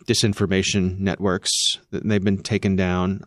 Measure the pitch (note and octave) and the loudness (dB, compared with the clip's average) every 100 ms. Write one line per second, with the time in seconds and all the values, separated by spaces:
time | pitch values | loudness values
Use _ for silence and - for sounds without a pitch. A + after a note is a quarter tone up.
0 | - A2 A2 G2 G2 F#2+ F#2 G2+ F#2 F#2 | -2 0 0 2 2 2 2 0 0 0
1 | G2 - G2 F2+ - - - - - G2 | -4 -2 -2 -2 -2 -2 -2 -4 -8 -6
2 | G#2+ G#2 G2 G2 - G#2 G2+ F#2+ F#2 F2+ | 0 0 2 0 -2 -2 0 2 2 0
3 | F#2 G2 | 0 -2